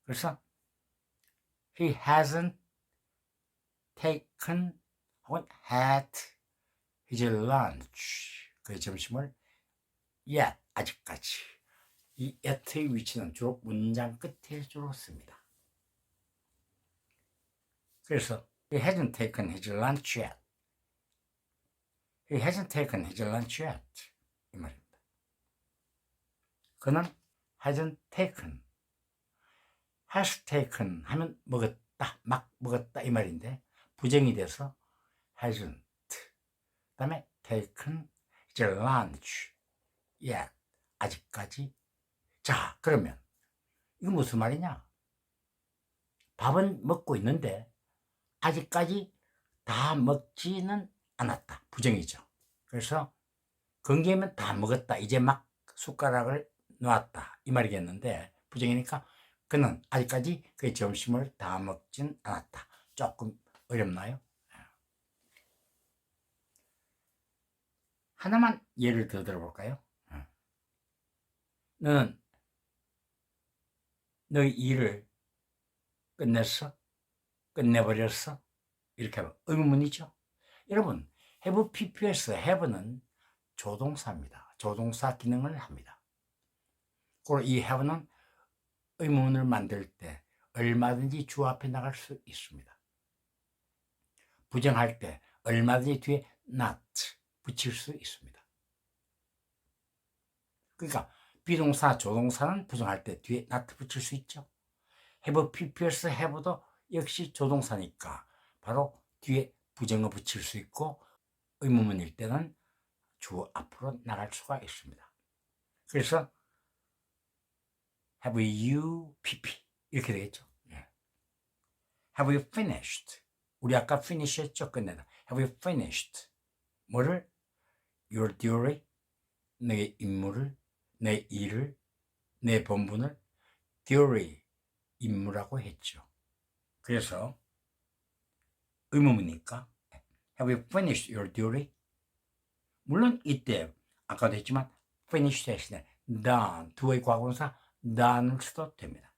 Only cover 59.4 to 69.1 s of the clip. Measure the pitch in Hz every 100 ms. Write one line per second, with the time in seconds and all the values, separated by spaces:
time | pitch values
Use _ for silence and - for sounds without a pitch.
59.4 | _ 147 131 - _ 131 120 131 131 160
60.4 | - - 127 113 101 101 117 120 135 _
61.4 | 92 92 98 92 _ - 143 - - 95
62.4 | - - - - _ - 127 - 110 -
63.4 | _ _ _ 120 98 90 104 131 _ _
64.4 | _ - - _ _ _ _ _ _ _
65.4 | _ _ _ _ _ _ _ _ _ _
66.4 | _ _ _ _ _ _ _ _ _ _
67.4 | _ _ _ _ _ _ _ _ 185 226
68.4 | 233 226 _ - 120 117 107